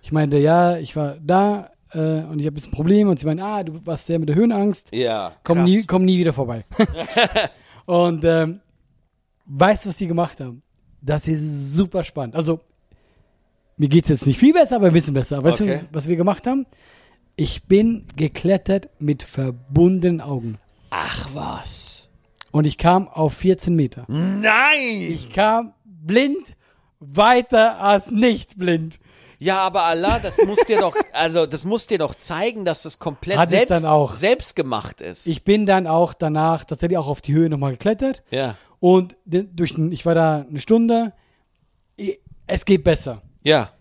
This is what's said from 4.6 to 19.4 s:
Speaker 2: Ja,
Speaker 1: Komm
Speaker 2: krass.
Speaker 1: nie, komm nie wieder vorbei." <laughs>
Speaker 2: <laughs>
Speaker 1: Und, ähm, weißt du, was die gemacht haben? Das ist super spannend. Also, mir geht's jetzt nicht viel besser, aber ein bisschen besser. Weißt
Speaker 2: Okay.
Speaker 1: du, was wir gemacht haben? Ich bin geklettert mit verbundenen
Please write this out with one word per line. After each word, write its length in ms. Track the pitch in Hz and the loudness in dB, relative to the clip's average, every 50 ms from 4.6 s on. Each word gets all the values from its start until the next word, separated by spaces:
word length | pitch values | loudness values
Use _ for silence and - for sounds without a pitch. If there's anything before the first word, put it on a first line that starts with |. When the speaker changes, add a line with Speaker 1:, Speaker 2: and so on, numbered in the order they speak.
| 202 208 196 - - - | 0 -2 -2 -4 -10 -8
Speaker 2:
Ja, 420 | - 117 127 117 110 107 95 85 - _ _ | -4 -2 -2 -2 -2 -4 -6 -8 -12 _ _
Speaker 1:
Komm 160 | - 170 175 | 0 2 4
Speaker 2:
krass. 100 | 175 180 | 4 4
Speaker 1:
nie, 140 | 190 220 214 | 4 2 0
komm 220 | 156 180 185 185 | 0 0 2 2
nie 120 | 185 185 | 2 2
wieder 160 | 180 175 165 135 | 2 0 0 0
vorbei." 320 | 135 135 - - 226 - _ - | -2 -4 -4 -6 -10 -10 _ 0
<laughs> 680 | - 220 - - 160 196 - - 240 233 - - 233 190 | 0 0 0 0 -8 -10 -2 0 0 0 2 2 -2 -2
Speaker 2:
<laughs> 400 | - _ _ _ _ _ - _ | -2 _ _ _ _ _ -20 _
Speaker 1:
Und, 380 | - 175 175 175 175 170 156 156 | 0 2 2 2 2 0 0 0
ähm, 360 | 165 165 165 160 160 175 202 _ _ _ _ _ _ _ _ _ _ _ _ _ _ _ _ _ | 2 2 2 0 -2 -4 -10 _ _ _ _ _ _ _ _ _ _ _ _ _ _ _ _ _
weißt 400 | - 139 139 175 196 214 - - | -14 0 2 4 4 4 0 -2
du, 40 | 202 | -8
was 80 | 165 | -6
die 100 | - 196 | -6 -6
gemacht 320 | 165 170 170 175 151 - - | -4 -2 -2 -2 -4 -6 -14
haben? 220 | 139 127 120 127 _ _ _ _ _ _ _ _ | -14 -14 -14 -18 _ _ _ _ _ _ _ _
Das 260 | 143 135 151 151 - | -6 -4 -4 -4 -2
ist 460 | 156 160 151 151 156 147 143 139 139 143 | -4 -4 -4 -4 -6 -8 -8 -8 -2 0
super 280 | 170 196 175 - 185 160 | 0 0 0 0 -6 -6
spannend. 320 | - _ 147 131 113 110 | -6 _ -10 -10 -6 -6
Also, 240 | 160 156 156 165 160 _ _ _ _ _ _ _ _ _ _ _ _ _ _ _ _ _ _ _ _ _ _ _ | -4 -2 -2 -4 -4 _ _ _ _ _ _ _ _ _ _ _ _ _ _ _ _ _ _ _ _ _ _ _
mir 120 | - 151 139 | -4 0 4
geht's 200 | 147 170 - - | 4 4 4 4
jetzt 180 | 151 127 - | -2 2 2
nicht 100 | 139 131 - | 0 2 4
viel 140 | 233 285 320 | 4 4 6
besser, 220 | 349 302 226 247 | 4 4 4 2
aber 100 | 226 202 | 2 4
ein 60 | 180 160 | 4 4
bisschen 200 | 170 147 151 139 | 4 2 2 -2
besser. 300 | 135 120 - 143 139 131 | -2 -2 -2 -6 0 2
Weißt 180 | 165 156 - | 2 2 2
Speaker 2:
Okay. 180 | 208 196 - 147 | 0 -2 -2 -4
Speaker 1:
du, 60 | 170 - | -6 -8
was 160 | - 156 135 | -10 -8 -4
wir 80 | 160 175 | -4 -2
gemacht 300 | 165 175 202 190 - - | 0 0 0 -2 -2 -4
haben? 180 | 247 262 277 254 _ _ _ _ _ _ _ _ _ _ _ _ _ _ | -2 -2 -2 -4 _ _ _ _ _ _ _ _ _ _ _ _ _ _
Ich 280 | - 156 120 - - _ | -6 -4 -4 -4 -10 _
bin 420 | - 190 202 220 226 233 208 - - - | 2 4 4 4 2 -2 -4 -10 -16 -6
geklettert 720 | - 156 147 - - - 175 196 190 - - 190 196 - - _ _ | -4 -4 -4 -4 -4 0 0 0 0 0 -2 -2 -2 -2 -8 _ _
mit 240 | 147 147 147 147 - | -4 -4 -4 -4 -6
verbundenen 960 | - - 139 | -12 -8 -6